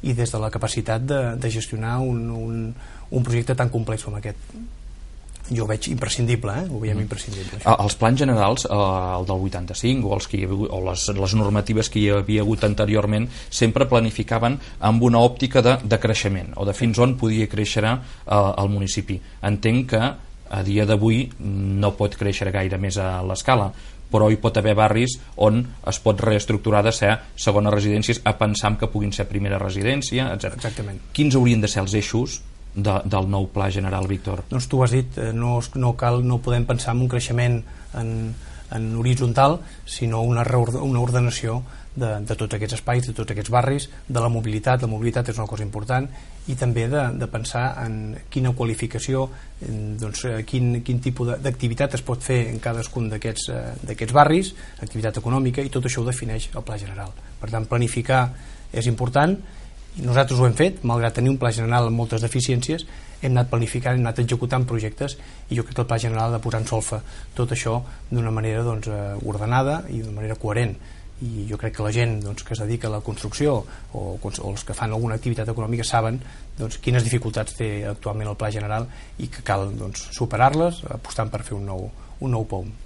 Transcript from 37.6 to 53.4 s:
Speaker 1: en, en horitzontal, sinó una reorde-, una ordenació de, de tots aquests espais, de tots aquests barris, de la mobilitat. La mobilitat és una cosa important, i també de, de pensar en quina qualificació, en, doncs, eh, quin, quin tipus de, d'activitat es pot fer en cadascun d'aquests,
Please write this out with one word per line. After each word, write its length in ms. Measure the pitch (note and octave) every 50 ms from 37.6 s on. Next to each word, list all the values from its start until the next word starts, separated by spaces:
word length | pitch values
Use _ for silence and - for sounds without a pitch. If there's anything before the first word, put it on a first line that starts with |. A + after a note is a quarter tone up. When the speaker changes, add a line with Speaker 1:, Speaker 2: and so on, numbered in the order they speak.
| A2 - - - - - -
Speaker 1:
en, 380 | - A2+ A2+ A2+ A2+ A2 A2 A2+ - - - - - - -
en 240 | - A2+ A2+ A2 A2+ A2+
horitzontal, 600 | A#2 B2 B2+ B2 C3+ A#2+ A#2 C3 C3+ C#3 D#3+ F3 - - - - -
sinó 360 | - - - B2+ A#2 A2+ A2+
una 220 | A2+ A#2+ A#2+ A#2 A#2+
reorde-, 360 | A#2 A#2 B2 A#2 A2+ A#2 C#3+ D3+
una 160 | C3+ C3 A#2+
ordenació 600 | A#2+ A#2+ A#2+ B2+ A#2+ A#2+ A#2 - - A2+ A2+ B2 B2+ - - - - -
de, 300 | - C#3 B2 A2+ G#2+ G#2 G#2
de 120 | A2 A2+ -
tots 160 | A2 G2+ -
aquests 220 | G#2+ G#2+ G#2+ B2 A2
espais, 260 | - - A#2+ B2 B2
de 80 | B2
tots 220 | A2+ - A2 - A#2+
aquests 180 | G#2 G2+ -
barris, 380 | A#2 B2 A#2+ C3 C#3 C#3+ C3+ - - - - -
de 140 | B2+ A#2+ A#2
la 60 | A#2+
mobilitat. 480 | A#2+ A#2 A2 A2 G#2+ G#2+ G#2 C3+ B2+ B2+
La 80 | B2 A2+
mobilitat 400 | A2 G#2+ A2+ A#2 A2+ A#2+ A#2+ A#2+
és 120 | A2+ A2
una 60 | A2 G2+
cosa 180 | - G#2+ G#2+
important, 420 | G#2 G#2 G#2+ G#2 A2+ B2+ B2+ C3+ C#3 - - - - - - - -
i 80 | C3+
també 300 | B2+ C3+ B2 A#2 A2+ A2+ A#2
de, 140 | C3+ D3+ C#3 A#2+ A2+ C3
de 80 | B2 A2
pensar 380 | - A2+ A2 - - A#2+ A#2+ C3 - - A#2+
en 140 | A2+ A2 A2 G#2+ G#2+ A2 - - -
quina 220 | - C#3 B2+ B2+ B2+
qualificació, 720 | B2 B2 A#2 A2+ - - A2 - A#2 - - C3 C3 C3 C3 - - - - - - - -
en, 300 | A2+ G#2+ G#2+ G#2+ G#2+ G#2+
doncs, 240 | A#2 G#2+ G2+ - -
eh, 120 | B2+ A2+ A2 A2 -
quin, 300 | - B2+ B2 B2 A#2+ A#2+ A#2+ -
quin 140 | B2 B2 B2+
tipus 240 | C3 B2 - B2 A#2+ A#2+
de, 20 | - C3+
d'activitat 560 | C#3 A#2+ - - A#2+ A#2 A#2+ C#3 C#3 - A#2+
es 20 | - -
pot 160 | B2+ B2 -
fer 220 | - B2+ B2 A#2 A2+
en 140 | A#2+ A2 -
cadascun 460 | A#2 A#2 A#2 A2+ - - B2+ A#2 A2
d'aquests, 380 | G#2+ G#2 - A2+ A2 -